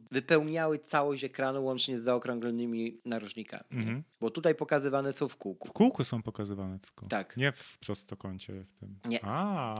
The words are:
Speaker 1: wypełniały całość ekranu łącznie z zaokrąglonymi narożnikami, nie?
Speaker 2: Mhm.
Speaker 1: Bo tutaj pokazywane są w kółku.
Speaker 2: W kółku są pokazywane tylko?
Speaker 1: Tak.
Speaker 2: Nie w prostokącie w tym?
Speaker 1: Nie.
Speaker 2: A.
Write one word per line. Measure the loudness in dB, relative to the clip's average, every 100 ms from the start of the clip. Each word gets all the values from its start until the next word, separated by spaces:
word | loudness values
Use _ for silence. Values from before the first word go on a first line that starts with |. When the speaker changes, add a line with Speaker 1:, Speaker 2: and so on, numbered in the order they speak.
| -4
Speaker 1:
wypełniały | 0 6 6 6 0 0 0
całość | 0 2 2 0
ekranu | -4 0 0 2 0
łącznie | 2 0 2
z |
zaokrąglonymi | 2 2 2 -2 0 0 0 0 -2 -4 -4
narożnikami, | -4 -4 -10 -10 -12 -6
nie? | -2
Speaker 2:
Mhm. | -2 -4 -8 -4
Speaker 1:
Bo | -4
tutaj | 2 2 4
pokazywane | 2 2 2 0 0
są | 0 -2
w | -4
kółku. | -8 -8 -2
Speaker 2:
W |
kółku | 6 6 6 0
są | -2
pokazywane | -4 -6 -4 -4 -6 -8
tylko? | -12 -14 -4
Speaker 1:
Tak. | -4 -4 0
Speaker 2:
Nie | 0
w | 0 -8 -8
prostokącie | -6 -6 -6 -10 -10 -10 -10
w | -12 -14
tym? | -16 -16 -10 -4
Speaker 1:
Nie. | -2
Speaker 2:
A. | -2 -2 -2 -2 -2